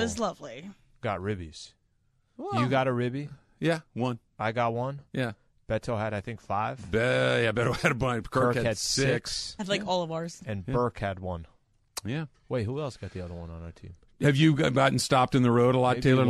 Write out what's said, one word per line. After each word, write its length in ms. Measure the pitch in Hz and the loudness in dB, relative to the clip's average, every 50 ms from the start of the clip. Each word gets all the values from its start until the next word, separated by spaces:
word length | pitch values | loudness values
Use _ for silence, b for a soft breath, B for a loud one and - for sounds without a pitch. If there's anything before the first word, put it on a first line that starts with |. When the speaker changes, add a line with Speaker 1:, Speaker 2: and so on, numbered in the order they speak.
Speaker 1:
was 180 | 233 226 208 226 | -2 -2 -2 -4
lovely. 500 | 226 180 147 - 151 135 113 131 170 202 190 _ _ _ _ _ | -4 -4 -6 -8 -14 -16 -14 -14 -16 -18 -20 _ _ _ _ _
Speaker 2:
got 220 | - 110 98 90 | -6 -6 -4 -4
ribbies. 500 | 92 104 107 90 87 78 80 - - - _ _ _ _ _ _ _ _ _ _ _ _ _ | -4 -4 -6 -6 -8 -12 -14 -18 -20 -20 _ _ _ _ _ _ _ _ _ _ _ _ _
Speaker 3:
Well, 240 | - 294 392 - 113 | -12 -8 -4 -2 -2
Speaker 2:
You 80 | 127 | 0
got 200 | 127 139 131 131 | 0 0 0 0
a 40 | 135 | 0
ribby? 380 | 123 120 123 123 123 139 147 147 139 - _ _ _ - | 0 -2 -2 -4 -4 -8 -10 -12 -14 -20 _ _ _ -4
Speaker 3:
Yeah, 180 | 151 160 165 156 - _ - | -2 -2 -2 -2 -4 _ -6
one. 260 | 110 120 127 120 117 _ _ _ | -4 -4 -4 -4 -6 _ _ _
Speaker 2:
I 140 | - 107 110 | -6 -4 -2
got 220 | 110 120 120 117 117 | 0 0 0 0 0
one. 280 | 117 123 135 143 143 - _ - | -2 -4 -6 -8 -10 -12 _ -6
Speaker 3:
Yeah. 200 | 135 127 113 101 _ _ _ _ _ _ - | -4 -4 -4 -6 _ _ _ _ _ _ -4
Speaker 2:
Beto 280 | 110 110 - - 117 | -4 -4 -4 -4 -4
had, 160 | 104 107 110 107 | -4 -4 -4 -4
I 60 | 101 | -6
think, 200 | - 120 113 - | -6 -8 -12 -12
five. 500 | - - 98 101 110 120 131 127 98 90 | -8 -6 -4 -2 -2 -4 -6 -8 -6 -2
Speaker 3:
Be-, 60 | 85 | 0
yeah, 540 | 113 117 127 127 131 131 127 127 123 117 113 104 | 2 2 2 2 2 2 2 2 2 2 0 2
Beto 220 | 120 120 127 117 - | 2 0 0 0 0
had 120 | - 165 | 0 0
a 40 | 139 | 0
bunch. 300 | 117 131 127 120 113 95 - | 0 0 -2 -2 -4 -4 -2
Kirk 20 | |
Speaker 2:
Kirk 240 | - 131 127 123 120 | 0 2 2 2 2
Speaker 3:
had 100 | 120 117 | 2 0
Speaker 2:
had 120 | 117 107 | 0 -2
Speaker 3:
six. 540 | - - - - 131 135 131 123 117 - - | -2 -4 -2 0 0 2 2 0 0 -4 -6
Speaker 2:
six. 240 | - - - - - | -8 -8 -10 -10 -10
Speaker 1:
I 40 | - 208 | -8 -4
had, 60 | 190 | -2
like, 180 | 202 196 208 | -2 -2 -2
all 140 | 190 185 180 170 | 0 -2 0 -2
of 80 | 160 | -2
ours. 300 | 160 160 170 170 - - - | -4 -6 -8 -8 -10 -12 -8
Speaker 2:
And 180 | - 104 98 90 | -8 -8 -6 -4
Speaker 3:
Yeah. 60 | - 131 | -2 0
Speaker 2:
Burke 260 | 120 123 117 - - | 0 0 -2 -2 -4
had 200 | 107 98 95 92 | -6 -6 -6 -6
one. 260 | 95 92 87 85 82 - _ _ _ _ _ _ _ _ - - - | -6 -8 -8 -8 -10 -14 _ _ _ _ _ _ _ _ -14 -10 -6
Speaker 3:
Yeah. 200 | 101 131 160 160 - _ _ _ - | -6 -6 -6 -6 -8 _ _ _ -4
Speaker 2:
Wait, 160 | 131 127 104 | -4 -2 -2
who 160 | 110 131 147 | -2 -4 -4
else 160 | 151 131 - | -6 -6 -8
got 140 | - 104 90 | -10 -12 -10
the 100 | - 95 | -10 -10
other 120 | 90 87 87 | -10 -10 -10
one 160 | 85 85 82 | -10 -12 -12
on 140 | 82 82 82 | -12 -12 -12
our 80 | 82 | -14
team? 240 | - - - 90 87 - _ _ _ - | -14 -16 -16 -18 -18 -18 _ _ _ 2
Speaker 3:
Have 140 | 151 147 139 | 4 4 6
you 200 | 135 160 160 147 | 6 6 6 6
g-, 120 | 135 156 147 | 4 4 2
gotten 260 | 127 135 135 139 131 123 | 4 4 4 4 4 2
stopped 360 | - - 139 127 131 - - | 2 4 4 4 4 4 4
in 80 | 127 127 | 4 6
the 80 | 120 | 6
road 240 | 117 120 120 127 127 | 6 6 6 6 6
a 40 | 127 | 4
lot, 180 | 127 123 123 | 4 4 2
Speaker 2:
Maybe 40 | 123 | 4
Speaker 3:
Taylor? 220 | 131 135 127 131 | 4 6 6 6
Like, 40 | 127 | 6